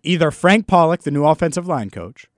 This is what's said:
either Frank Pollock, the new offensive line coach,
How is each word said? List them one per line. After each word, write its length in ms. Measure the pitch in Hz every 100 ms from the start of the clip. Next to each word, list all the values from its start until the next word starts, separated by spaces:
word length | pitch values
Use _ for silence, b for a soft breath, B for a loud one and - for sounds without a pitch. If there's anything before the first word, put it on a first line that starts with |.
either 280 | - 175 156
Frank 360 | - 180 214 202
Pollock, 360 | 180 160 175
the 80 | 151
new 160 | 143 147
offensive 420 | 156 170 175 175
line 220 | 147 101
coach, 360 | 95 85 - _